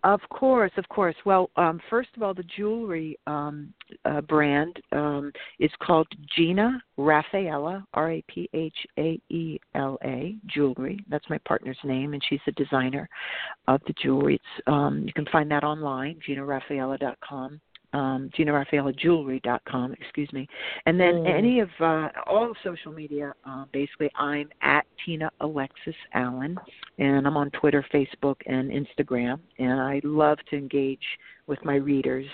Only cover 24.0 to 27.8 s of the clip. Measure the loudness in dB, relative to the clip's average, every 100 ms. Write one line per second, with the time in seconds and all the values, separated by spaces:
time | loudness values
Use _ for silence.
24 | -4 0 -2 -2 -6 _ 4 4 2 -10
25 | -6 -4 -4 _ -4 -2 -4 -6 -12 -12
26 | -6 -2 -2 -4 -6 -6 -10 -20 -20 0
27 | 4 4 4 2 0 2 4 4